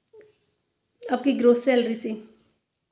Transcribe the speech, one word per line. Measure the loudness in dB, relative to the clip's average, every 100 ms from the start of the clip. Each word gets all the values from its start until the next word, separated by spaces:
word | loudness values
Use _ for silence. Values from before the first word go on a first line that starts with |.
| _ -20 -20 _ _ _ _ _ _ _
आपकी | -6 -4 -2
gross | 2 4 4
salary | 2 0 0 -4
से, | -8 -12 -14 _ _ _ _ _ _